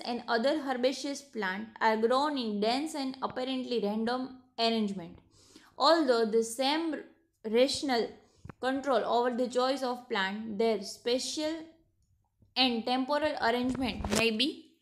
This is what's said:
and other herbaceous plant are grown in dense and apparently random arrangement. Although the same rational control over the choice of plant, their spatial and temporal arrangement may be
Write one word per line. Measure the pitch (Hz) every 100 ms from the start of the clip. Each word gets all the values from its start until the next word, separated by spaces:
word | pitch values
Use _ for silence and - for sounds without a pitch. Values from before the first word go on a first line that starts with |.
and | - 233 -
other | 233 262 302 269
herbaceous | 254 254 254 285 277
plant | - 226 190 190 220 -
are | 220 220
grown | 226 254 294 285
in | 226 208
dense | 220 254 311 320
and | 262 262
apparently | 262 - 254 262 247 233
random | 202 214 226 254 262 - _ -
arrangement. | 226 226 208 190 170 - _ _ - - - -
Although | 277 339 277 233 226
the | 226
same | 226 - 262 311 330 277 - _ _ _ 214
rational | 226 269 - 285 233 202 - _ _ - -
control | 247 269 269 233 196
over | 233 247 233
the | 254
choice | 247 254 277
of | 254 240 -
plant, | 214 190 208 226 202
their | 226 208
spatial | 196 - - 254 - - 302 320 320 - _ _ _ _ _ _ _ -
and | 254 233 214
temporal | 254 262 294 302 285
arrangement | 226 240 254 254 247 - 208 214
may | 226
be | 220 277 - - _